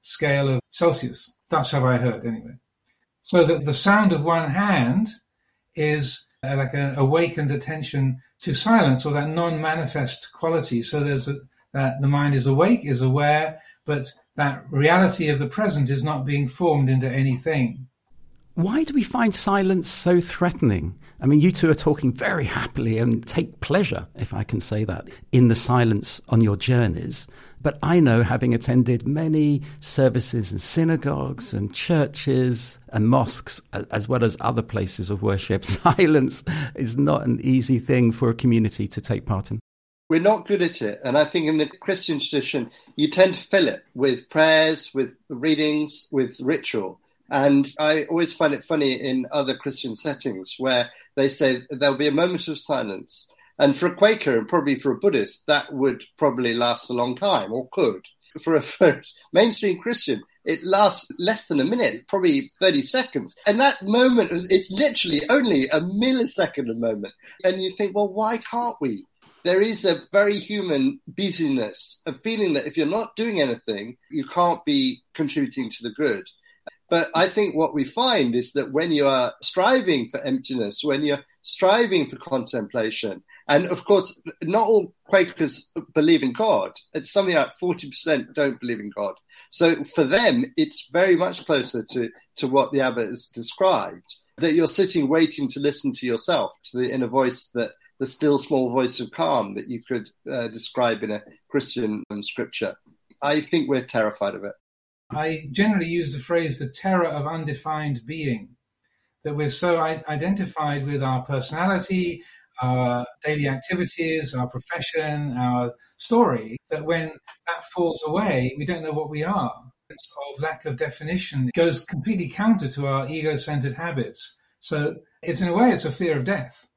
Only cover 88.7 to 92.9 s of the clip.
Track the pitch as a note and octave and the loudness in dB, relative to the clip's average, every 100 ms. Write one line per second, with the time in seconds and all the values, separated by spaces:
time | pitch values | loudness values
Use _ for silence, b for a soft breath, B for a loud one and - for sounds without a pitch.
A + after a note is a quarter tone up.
88.7 | A#2 G#2 G2+ G2+ F#2+ _ b b - E3+ | -6 -8 -6 -8 -8 _ b b 2 2
89.7 | E3 C#3+ - C#3 F#3+ A#3 B2 C3 - D#3 | 2 -2 0 2 4 4 2 -2 -2 -4
90.7 | - - F3 F#3+ E3+ F3+ F3+ - D3 A#2+ | -4 -4 0 4 4 2 -4 -2 0 0
91.7 | A#2+ G#2+ B2+ A2+ b b - C#3 C3+ C3 | -6 -6 -6 -6 b b -8 0 2 2
92.7 | C#3 C3 | 2 0